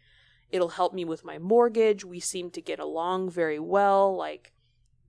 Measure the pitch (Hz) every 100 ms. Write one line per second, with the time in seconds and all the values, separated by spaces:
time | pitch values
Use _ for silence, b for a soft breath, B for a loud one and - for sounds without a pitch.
0 | b b b b b 185 170 - 180 185
1 | 165 160 160 156 180 233 240 220 220 202
2 | 190 175 - 180 175 175 170 156 151 160
3 | 175 185 185 170 160 151 170 196 202 196
4 | 196 180 156 156 - _ _ _ _ _